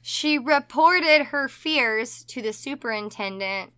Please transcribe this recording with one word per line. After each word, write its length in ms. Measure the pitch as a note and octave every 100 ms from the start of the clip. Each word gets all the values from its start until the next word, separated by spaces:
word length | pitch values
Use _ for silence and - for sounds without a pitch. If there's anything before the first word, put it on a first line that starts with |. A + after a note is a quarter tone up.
She 380 | - - D4+ D4
reported 840 | B3 C#4+ - C4 D#4+ F4+ E4 D4+ C#4+
her 220 | C#4+ C4+
fears 760 | - D#4 D4+ A#3 A3 A#3+ - -
to 160 | B3+
the 120 | G#3+
superintendent 1200 | G#3+ C#4 C#4 A#3 G#3+ G#3 - G3 F#3+ F#3+ G3 F#3